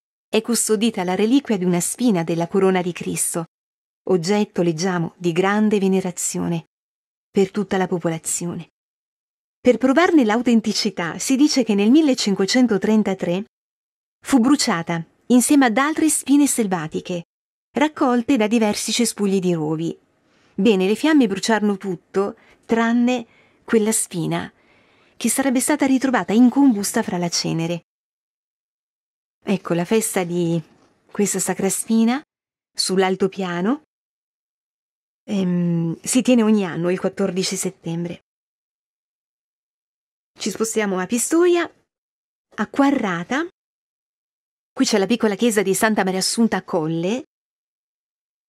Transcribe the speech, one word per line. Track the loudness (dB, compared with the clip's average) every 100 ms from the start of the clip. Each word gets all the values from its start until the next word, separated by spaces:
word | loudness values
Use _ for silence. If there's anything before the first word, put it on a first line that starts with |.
| _ _ _
è | -2
custodita | 0 -2 0 0 0 -2
la | -2
reliquia | 0 2 2 0 0
di |
una | 0 0
spina | -2 -2 0 0
della | 0 -4 -2
corona | 2 2 2
di | -2
Cristo, | -6 -8 -6 -4 -6 -8 _ _ _ _ _ -2
oggetto, | -2 0 0 0 -2
leggiamo, | -2 -2 -2 -2 -4 -4
di | -2
grande | 0 0 2 2 2
venerazione | 2 0 -2 -6 -6 -6 -4 -6 -8 _ _ _ _ _ _
per | -2 0
tutta | -2 -4 -2
la | -2
popolazione. | -2 -4 -6 -6 -8 -8 -10 -14 _ _ _ _ _ _ _ _ _ 2
Per | 2
provarne | 2 4 4 4
l'autenticità, | 4 2 2 2 2 -2 -4 -4 -6 -6
si | -2
dice | 2 2 2
che | 0
nel | 2 4
millecinquecentotrentatré | 6 4 2 0 0 0 2 2 2 2 0 0 -2 -4 -4 -6 _ _ _ _ _ _ _
fu | 0 2
bruciata | 4 2 2 -2 -2 -6 -6 _ 2
insieme | 2 4 4 4
ad | 2
altre | 0 0 0
spine | 0 2 4 4
selvatiche, | 2 -2 -2 -4 -8 -8 -8 -10 _ _ _ _
raccolte | -2 -2 0 0 2 2 0
da | 2
diversi | 2 0 0 -4
cespugli | -2 -2 0 0 0
di | 0
rovi. | 0 -2 -4 -6 -8 _ _ _ _ _
Bene, | 0 2 4 2
le |
fiamme | 0 2 4 4
bruciarono | 0 -2 0 0 -2
tutto, | -6 -10 _ -4 -4 -6 _ _
tranne | -2 0 2 2 2 0 -6 _ _ _
quella | -2 0 2
spina, | 0 -4 -6 -4 -4 -8 -16 _ _ _ _ _ -6
che | -4
sarebbe | 0 0 0
stata | 0 0
ritrovata | 2 2 0 -2 0
incombusta | 4 4 6 4 2 -2 -4
fra | -4 -4
la | -4
cenere. | -4 -4 -4 -4 -6 -10 _ _ _ _ _ _ _ _ _ _ _ _ _ _ _
Ecco, | -6 -4 -2
la | -4
festa | 0 -2 0 -4
di | -4 -2 -2 -2 -6 _ _ _ _
questa | -4 -2 -2
sacra | -4 -4 -4
spina, | -4 -2 2 2 0 -6 _ _ _ _
sull'altopiano, | -6 -2 0 0 0 -2 -2 -6 -2 -2 -2 -6 _ _ _ _ _ _ _ _ _ _ _ _ _
ehm, | -6 -2 0 0 0 0 -2 -6
si | -2 0
tiene | 4 4
ogni | 4 2
anno | 0 -4 -2
il | -2
quattordici | -4 -4 -4 -2 -4
settembre. | -4 -6 -8 -8 -8 -8 -12 _ _ _ _ _ _ _ _ _ _ _ _ _ _ _ _ _ _ _ _ _ -12
Ci | -8
spostiamo | -6 -4 -4 -2 -4
a | -4
Pistoia, | -4 0 2 2 2 -2 -10 _ _ _ _ _ _ _ -8
a | -4
Quarrata. | 0 2 0 -2 -6 -6 -6 -6 -12 _ _ _ _ _ _ _ _ _ _ _
Qui | -4
c'è | 0 0
la | 0
piccola | 0 0
chiesa | 0 0 0
di | 0
Santa | 0 0 0
Maria | -2 -2
Assunta | -4 0 0 -2
a |
Colle. | -4 -4 -4 -4 -4 -6 -8 _ _ _ _ _ _ _ _ _ _ _